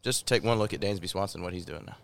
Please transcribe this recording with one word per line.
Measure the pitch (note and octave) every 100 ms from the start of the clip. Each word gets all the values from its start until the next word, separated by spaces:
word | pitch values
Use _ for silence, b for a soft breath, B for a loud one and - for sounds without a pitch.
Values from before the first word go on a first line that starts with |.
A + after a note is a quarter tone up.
Just | - B2+ -
take | B2
one | A2+ A2+
look | G#2+
at | -
Dansby | G2+ G2+ F2
Swanson, | F#2+ G2 E2
what | F2
he's | F2+
doing | D#2+ D2+ -
now. | -